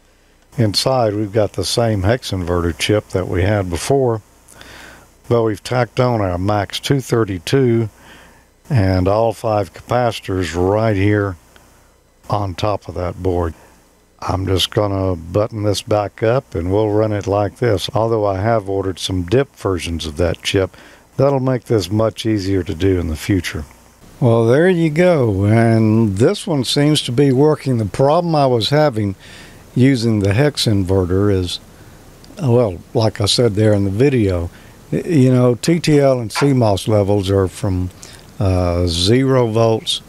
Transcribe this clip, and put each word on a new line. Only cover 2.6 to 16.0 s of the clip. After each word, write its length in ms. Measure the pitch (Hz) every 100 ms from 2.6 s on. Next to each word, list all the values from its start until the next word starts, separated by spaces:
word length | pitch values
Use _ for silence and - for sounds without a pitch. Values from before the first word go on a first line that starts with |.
| 85 80
chip 320 | - 104 -
that 180 | 95 107
we 140 | 92
had 280 | 95 107 90
before, 520 | 82 - 139 127 110 _ _ _ - - - - - - _ -
but 140 | 117
we've 220 | 113 101
tacked 360 | - 123 117 -
on 220 | 123 113
our 160 | 95 87
Max 420 | 98 104 95 -
two 220 | - 139
thirty-two 880 | - 117 104 90 - 139 123 117 110 - - - - - _ _ -
and 400 | 127 95 92 90
all 240 | 107 117
five 400 | - 113 104 90
capacitors 840 | - - 120 117 - - 95 82 85
right 400 | 92 107 113 95
here 400 | 101 104 101 85 _ - _ _ _ _ _ _ -
on 260 | 104 98 85
top 320 | 107 98 -
of 80 | 87
that 260 | 87 90
board. 320 | 92 87 85 - - _ _ _ _ _
I'm 240 | - 92 95
just 240 | 92 -
gonna 480 | 110 104 98 95 85
button 460 | 85 104 110 107
this 180 | 104 95
back 420 | - 104